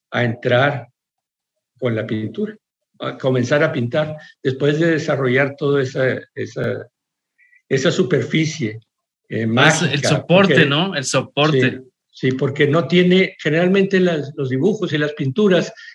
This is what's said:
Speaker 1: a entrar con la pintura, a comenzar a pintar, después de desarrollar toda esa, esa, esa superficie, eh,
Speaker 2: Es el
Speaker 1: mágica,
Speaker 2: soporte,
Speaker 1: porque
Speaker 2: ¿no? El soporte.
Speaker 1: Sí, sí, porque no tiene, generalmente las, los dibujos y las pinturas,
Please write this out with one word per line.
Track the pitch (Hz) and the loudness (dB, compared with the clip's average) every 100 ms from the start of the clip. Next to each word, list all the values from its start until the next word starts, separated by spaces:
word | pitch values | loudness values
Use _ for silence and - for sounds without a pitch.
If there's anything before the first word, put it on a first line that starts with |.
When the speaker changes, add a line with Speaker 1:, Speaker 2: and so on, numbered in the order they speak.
| _ | _
Speaker 1:
a | 120 | -4
entrar | 120 113 127 120 143 131 117 _ _ _ _ _ _ _ _ _ | -2 -2 0 2 2 -2 -10 _ _ _ _ _ _ _ _ _
con | 127 110 | -4 -4
la | 107 | -4
pintura, | 110 107 - 208 - _ _ _ - | -4 -6 -6 -8 -8 _ _ _ -12
a | 131 - | -12 -6
comenzar | 139 127 117 147 | -2 0 2 2
a | - | 2
pintar, | 131 120 156 151 - - _ | 0 -2 -2 -4 -6 -16 _
después | 139 127 143 151 | -6 -2 0 2
de | 165 | 2
desarrollar | 156 160 135 131 127 139 135 | 0 -2 -2 0 2 0 -2
toda | 147 143 | 0 0
esa, | 127 135 131 104 - | 0 -2 -2 -2 -6
esa, | - 107 123 120 110 - _ _ _ _ _ _ _ - | -10 -10 -6 -6 -6 -10 _ _ _ _ _ _ _ -4
esa | 135 165 | 0 0
superficie, | - 185 143 113 160 160 - 110 113 - _ _ _ - | 0 0 0 0 -2 -2 -4 -6 -8 -16 _ _ _ -10
eh, | 110 | -6
Speaker 2:
Es | |
el | 113 | -2
Speaker 1:
mágica, | 117 143 156 170 139 117 | 2 2 2 0 -2 0
Speaker 2:
soporte, | 147 - 180 190 | 0 2 4 6
Speaker 1:
porque | 147 143 | 4 2
Speaker 2:
¿no? | 143 190 | 2 -2
El | 160 | -4
soporte. | 135 139 117 - 151 139 123 | -4 -4 -2 0 2 2 0
Speaker 1:
Sí, | - - _ _ - 131 | -2 -12 _ _ -6 -4
sí, | |
porque | 131 139 - 143 | -2 -2 0 2
no | 156 170 | 2 2
tiene, | 180 180 185 185 - | 2 4 4 2 -2
generalmente | 156 156 180 196 190 196 | -2 0 2 2 2 2
las, | 180 160 131 156 | 2 0 -6 -6
los | 131 | -4
dibujos | 131 175 - 180 | 0 0 0 -2
y | 147 | -2
las | 147 | -2
pinturas, | - 135 131 208 175 - - - | -2 -4 2 4 2 0 -8 -20